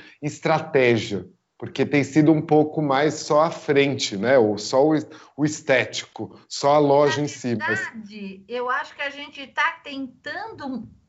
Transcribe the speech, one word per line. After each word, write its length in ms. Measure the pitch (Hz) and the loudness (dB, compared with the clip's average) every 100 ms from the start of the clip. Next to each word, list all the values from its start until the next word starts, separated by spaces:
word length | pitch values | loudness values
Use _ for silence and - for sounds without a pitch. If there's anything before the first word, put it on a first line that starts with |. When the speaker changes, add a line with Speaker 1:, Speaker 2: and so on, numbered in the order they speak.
| - _ | -14 _
Speaker 1:
estratégia, 1040 | 147 - 160 156 - 139 123 117 90 98 87 _ _ _ | -10 -4 0 0 2 4 4 4 0 -6 -8 _ _ _
porque 280 | 120 - 131 | -12 -4 0
tem 180 | 143 | 0
sido 280 | 131 156 151 | 2 4 4
um 100 | 156 | 4
pouco 400 | - 151 151 165 | 4 2 2 -2
mais 340 | 147 135 156 147 | 0 2 0 -2
só 260 | - 151 | 0 2
à 80 | 160 | 2
frente, 680 | 165 - 139 139 123 - 98 | 0 0 2 2 0 -4 -2
né? 220 | 113 135 | 4 4
Ou 200 | 107 101 | 4 0
só 280 | - 131 151 | 0 2 4
o 100 | 151 | 2
es-, 120 | 151 - - - | -4 -14 -20 -4
o 80 | 151 | -2
estético, 920 | 156 - 127 107 - - - 104 - _ | -2 0 0 0 -6 -12 -12 -14 -14 _
só 280 | - 143 147 | -2 2 4
a 40 | |
loja 380 | 143 139 147 135 | 6 4 4 2
Speaker 2:
Na 60 | |
Speaker 1:
em 40 | 147 | -2
si, 280 | - 123 120 | -4 -4 -4
mas 220 | 330 392 | -2 -4
Speaker 2:
verdade, 640 | - 226 208 214 196 190 190 | -6 -12 -16 -14 -14 -16 -12
eu 220 | 247 247 | -8 -4
acho 240 | 269 - | -4 -6
que 80 | - | -10
a 80 | 285 | -10
gente 380 | 277 285 285 262 | -10 -16 -16 -10
tá 320 | - 311 320 | -4 -4 -4
tentando, 1040 | 294 269 262 - 294 330 440 370 277 247 - - | -12 -10 -12 -12 -12 -12 -12 -12 -10 -10 -12 -20